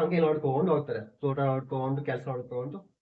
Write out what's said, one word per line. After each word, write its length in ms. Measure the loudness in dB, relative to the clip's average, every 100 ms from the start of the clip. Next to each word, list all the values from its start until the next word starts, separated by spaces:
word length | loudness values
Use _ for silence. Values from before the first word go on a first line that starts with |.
ಹಂಗೆ 200 | 2 4 4
ನೋಡ್ಕೊಂಡು 440 | 4 2 2 4
ಹೋಗ್ತಾರೆ. 280 | 2 0 -6 -8 -4
ತೋಟ 160 | -2 2 2
ನೋಡ್ಕೊಂಡು, 500 | 0 -2 -2 -2 -2 -2
ಕೆಲ್ಸ 160 | -4 -4
ನೋಡ್ಕೊಂಡು, 460 | -6 -6 -6 -6 -8 -14 _